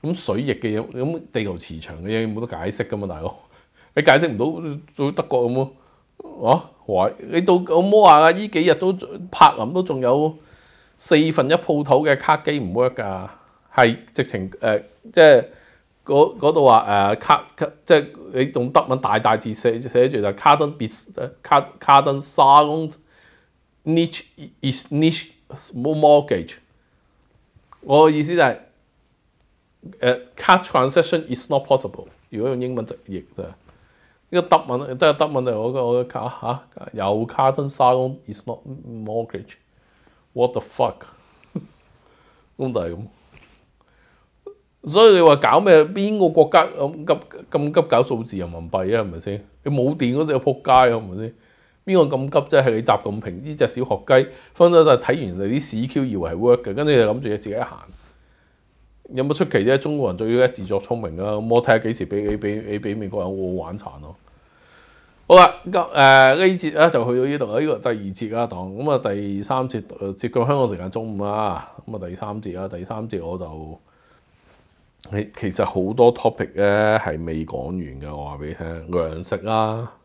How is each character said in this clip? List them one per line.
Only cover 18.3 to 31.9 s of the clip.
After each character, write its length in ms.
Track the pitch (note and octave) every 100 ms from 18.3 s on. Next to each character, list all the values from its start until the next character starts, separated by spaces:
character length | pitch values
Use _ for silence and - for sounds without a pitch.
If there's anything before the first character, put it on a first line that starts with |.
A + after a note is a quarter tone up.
你 160 | B2+ C#3
用 160 | D#3+ B2
德 140 | D3 C3+
文 140 | C3
大 180 | A2+ G#2+
大 160 | A2 A2
字 140 | A#2
寫-， 280 | G#2+ A#2+ A2+
寫 280 | B2+ B2 C3
住 100 | C3+
就 80 | G2+
Karten 480 | G2 D3+ D3 D3 -
bis-， 320 | A2 - -
誒， 160 | - C3 _
Kar-，Karten 800 | - C#3+ - - - C#3 C#3 C#3
Salon 720 | C#3 - C3+ C#3+ D3+ D#3 D#3+ - _ _ _ _ _ _ _ _
nicht 400 | - E3 E3 - - _ - _
is 260 | C3+ B2+ -
nicht 360 | D3 D#3+ D#3+ - _ _ C#3 -
mortgage。 840 | - C3+ D3+ D3+ D3 C#3+ G2 D#2+ - _ _ _ _ _ _ _ _ _ _ _ _
我 300 | - C#3+ D#3
嘅 40 |
意 80 | D3+
思 140 | D3 F3
就 60 |
係， 160 | C#3 - _ _ _ _ _ _ _ _ _ _ _ _ E3+ -
誒， 200 | B2 B2 - -
card 280 | - F#3
transaction 720 | - C#3 C3 C#3 E3 E3 D#3
is 160 | B2 -
not 160 | C#3+ -
possible。 400 | C3 G#2